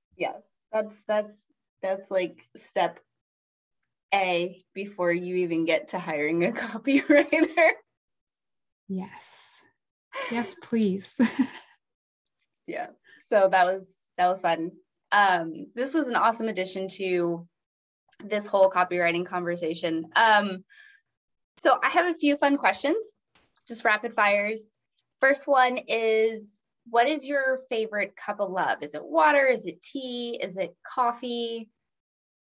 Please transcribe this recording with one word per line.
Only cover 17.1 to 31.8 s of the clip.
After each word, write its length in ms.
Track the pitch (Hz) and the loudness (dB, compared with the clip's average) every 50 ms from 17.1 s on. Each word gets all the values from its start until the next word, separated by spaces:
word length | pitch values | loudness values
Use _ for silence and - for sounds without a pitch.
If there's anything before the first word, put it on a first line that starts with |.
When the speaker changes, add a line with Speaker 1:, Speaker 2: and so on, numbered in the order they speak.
| 180 175 175 170 170 170 170 - _ _ _ _ _ _ _ _ _ _ _ _ _ _ - | 0 0 0 0 -2 -4 -8 -14 _ _ _ _ _ _ _ _ _ _ _ _ _ _ -10
Speaker 1:
this 220 | 202 214 208 202 208 | -6 -6 -4 -4 -2
whole 200 | - 196 190 190 | 2 4 4 4
copywriting 540 | 190 180 180 180 180 180 175 170 170 170 180 | 4 2 0 2 0 0 0 0 0 0 -4
conversation. 840 | 180 196 180 175 170 175 175 170 156 175 170 - 170 165 165 165 - - | -4 -6 -4 -4 -4 -4 -4 -4 -6 -4 -4 -4 -4 -4 -4 -6 -2 2
Um, 480 | - 226 220 214 208 202 196 190 190 - _ - - - - - _ _ _ _ _ _ _ _ _ _ _ _ _ | 4 6 6 6 4 4 2 -4 -8 -12 _ -20 -20 -20 -20 -20 _ _ _ _ _ _ _ _ _ _ _ _ _
so 200 | - 339 - - | 2 2 2 4
I 100 | - 262 | 2 0
have 160 | 269 349 339 | 2 2 2
a 120 | 359 330 330 | 0 -2 0
few 180 | - 285 285 294 | 2 2 2 4
fun 180 | 302 285 285 | 2 2 2
questions, 400 | 285 - 190 196 - - 277 349 453 440 - _ _ _ _ _ _ _ _ _ _ _ - | 2 2 0 0 0 -2 -2 -2 -2 -2 -6 _ _ _ _ _ _ _ _ _ _ _ -16
just 160 | 240 220 - | -16 -2 0
rapid 300 | 233 214 214 220 226 226 | 2 2 2 -2 -4 -2
fires. 500 | - 208 202 202 202 202 208 220 220 214 _ _ _ _ _ _ _ _ _ _ _ | 0 2 2 2 2 0 -2 -4 -8 -10 _ _ _ _ _ _ _ _ _ _ _
First 260 | - 269 285 269 - | 2 2 2 2 2
one 320 | - 285 262 254 247 247 247 - | 2 4 4 4 4 2 -2 -4
is, 720 | - 240 226 226 226 220 220 220 226 226 214 208 208 - _ _ _ _ _ _ 233 | -2 -2 0 2 2 2 4 2 2 0 -4 -10 -16 -20 _ _ _ _ _ _ 0
what 180 | 233 233 240 277 | 2 2 4 4
is 160 | 311 294 254 | 2 -2 -4
your 360 | 269 285 277 269 262 262 262 - _ | -4 -2 0 0 0 -2 -2 -4 _
favorite 480 | 240 220 220 220 208 208 196 202 - | -4 -4 -4 -4 -4 -4 -6 -6 -8
cup 240 | - - - 208 208 | -12 -8 -8 -4 -4
of 100 | 202 185 | -4 -4
love? 320 | 185 185 165 - - - 147 | -2 -2 0 0 -2 -2 -4
Is 120 | 147 - | -10 -10
it 80 | 151 - | -12 -10
water? 420 | - 294 330 311 302 294 285 269 | -2 2 4 4 6 6 4 4
Is 200 | 262 247 214 - | 4 2 0 -2
it 140 | 180 - - | -8 -12 -12
tea? 560 | - - - 277 254 254 240 240 240 240 233 - - | -16 -14 -12 -10 -10 -8 -8 -8 -8 -8 -8 -8 -8
Is 140 | 202 180 | -8 -6
it 180 | 190 180 170 - _ _ | -6 -8 -8 -8 _ _
coffee? 840 | - - - 247 240 240 240 - 247 240 240 233 233 233 233 226 220 _ _ | -10 -4 -2 0 0 -2 -4 -8 -8 -6 -6 -6 -6 -8 -10 -12 -14 _ _